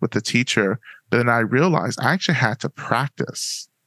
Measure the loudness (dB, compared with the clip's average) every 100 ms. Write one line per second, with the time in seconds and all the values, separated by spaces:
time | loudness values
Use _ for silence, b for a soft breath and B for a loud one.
0 | -4 -2 0 0 2 2 0 0 B B
1 | B 0 2 2 2 2 4 2 -2 -2
2 | 0 0 0 2 0 -2 -6 -6 -2 0
3 | 0 -4 -6 -6 -8 -10 -12 _